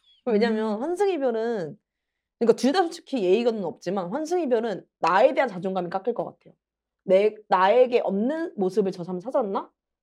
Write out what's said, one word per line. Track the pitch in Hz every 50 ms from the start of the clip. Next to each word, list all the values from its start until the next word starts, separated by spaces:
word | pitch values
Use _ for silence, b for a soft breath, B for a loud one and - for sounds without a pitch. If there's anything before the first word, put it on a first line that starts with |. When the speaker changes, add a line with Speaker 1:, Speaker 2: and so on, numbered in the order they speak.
| _ _ _ _ _
Speaker 1:
왜냐면 | 247 214 208 233 220 220 220 220 220 202 214
Speaker 2:
음. |
Speaker 1:
환승 | 262 330 359 359 415 392
이별은, | 359 285 277 247 226 220 226 240 233 202 165 147 - - _ _ _ _ _ _ _ _ _ _ _ _
그러니까 | 233 220 226
둘 | - 240 262
다 | 311 392
솔직히 | 349 330 - - - - 269 247 185
예의는 | 180 190 233 240 247 226 214 180
없지만 | 156 - - - 175 196 202 175 175
환승 | 214 302 311 302 370 359
이별은 | 320 247 247 220 233 226 185 - - _ _ _
나에 | - 165 180 196 247 302 262
대한 | 320 277 233
자존감이 | 180 180 185 190 190 185 180 170
깎일 | 180 190 190 247 233
것 | 185 160
같아요. | - - _ _ 160 _ _ _ _ _ _ _ _ _ _ _
내, | 185 185 190 208 214 214 - - _
나에게 | 196 180 185 196 226 247 254 240 240 214
없는 | - 185 196 196 220 262 311 320 330 - -
모습을 | 208 190 185 185 220 190 190
저 | 180 180 165
사람 | 175 185 180
찾았나 | 185 247 294 285 226 196 196 269 359 - _ _ _ _ _ _